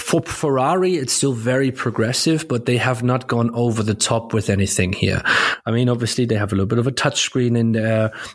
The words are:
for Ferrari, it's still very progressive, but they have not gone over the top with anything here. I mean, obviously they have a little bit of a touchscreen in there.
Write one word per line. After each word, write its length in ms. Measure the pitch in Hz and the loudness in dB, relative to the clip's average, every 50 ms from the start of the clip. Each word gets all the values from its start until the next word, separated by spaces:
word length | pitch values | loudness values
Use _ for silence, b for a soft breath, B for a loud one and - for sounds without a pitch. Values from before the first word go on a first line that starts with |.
for 200 | - - - 165 | -4 0 0 0
Ferrari, 760 | 160 - - - - 147 135 131 131 143 175 185 185 185 185 | 0 -2 -6 -4 0 0 2 2 2 2 2 2 2 0 0
it's 160 | 156 131 127 | 0 -2 -2
still 200 | - - - 139 | -2 0 0 0
very 380 | 127 113 110 123 127 135 139 131 | 0 -2 -2 0 0 2 0 0
progressive, 800 | 127 - - 127 107 - 110 117 131 - - 165 160 156 160 - | -2 -2 -4 -4 0 0 0 0 0 0 0 2 0 0 0 -2
but 180 | - 113 - | -4 -2 0
they 100 | - 123 | 0 0
have 260 | 120 110 131 127 117 | 2 2 0 0 0
not 260 | 123 123 127 127 - - | 0 0 0 0 -2 -2
gone 260 | 123 117 117 117 117 | 0 0 0 0 0
over 280 | 117 120 120 110 110 | 0 0 0 0 0
the 120 | 104 107 104 | 0 -2 0
top 400 | - - - 120 113 - - - | 0 0 0 0 -2 -2 -2 -2
with 160 | 110 104 - | -2 0 2
anything 420 | 101 98 98 98 - - 92 92 | 2 2 2 0 0 0 0 0
here. 300 | 92 - 98 95 95 90 B B B B B B B B B | 0 0 0 0 0 0 B B B B B B B B B
I 60 | - | -2
mean, 180 | 113 120 127 123 | 0 2 2 2
obviously 380 | 123 117 120 110 - - 123 | 2 0 -2 -2 0 -2 0
they 80 | 117 113 | 0 0
have 180 | 104 104 101 | 0 0 0
a 40 | 101 | 0
little 100 | 98 98 | 0 2
bit 140 | 104 120 117 | 2 2 2
of 80 | 117 139 | 0 0
a 40 | |
touchscreen 640 | 120 - - 147 - - - - - 131 123 120 120 | -2 0 0 0 0 0 -4 -2 0 0 0 2 2
in 140 | 117 117 113 | 2 2 2
there. 420 | 110 113 107 113 110 110 110 110 B B B B | 2 0 0 2 2 2 0 0 B B B B